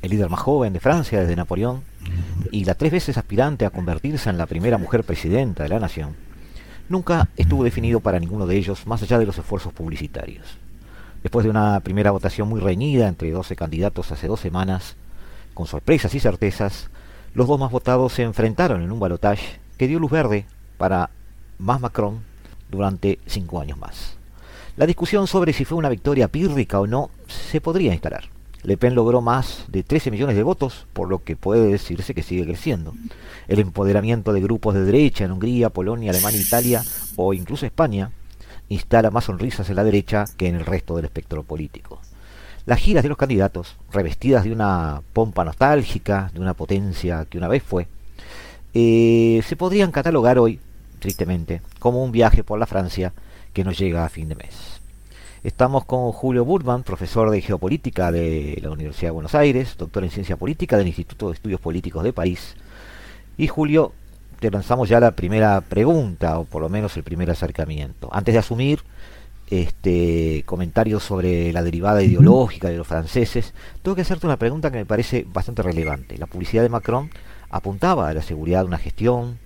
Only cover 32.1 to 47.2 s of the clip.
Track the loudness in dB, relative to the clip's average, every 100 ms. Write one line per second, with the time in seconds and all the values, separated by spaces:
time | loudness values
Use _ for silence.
32.1 | -6 -4 -4 -2 -4 -4 -4 -6 -10 -14
33.1 | -14 -18 -18 -2 2 2 2 2 4 4
34.1 | 0 2 2 2 0 2 2 4 6 6
35.1 | 4 -2 -2 -2 2 2 0 -4 -2 0
36.1 | 0 2 0 2 2 2 0 -2 -8 -10
37.1 | -2 0 0 -4 -6 -6 0 0 2 -4
38.1 | -8 -14 -18 -16 -16 -6 -6 2 4 4
39.1 | 2 -2 -2 -4 -4 -2 2 4 2 2
40.1 | -2 -2 -2 -2 0 -2 -4 -2 -4 -4
41.1 | -8 -8 -10 -8 -8 -10 -12 -16 -16 -18
42.1 | -20 -20 -20 -18 -14 0 4 6 6 4
43.1 | 0 2 4 2 0 -12 -14 -6 -2 -2
44.1 | 0 4 4 4 0 0 0 0 -4 -4
45.1 | 0 0 0 -2 2 4 4 2 -4 0
46.1 | 0 0 -4 -4 -2 -2 -2 0 -4 -2
47.1 | -4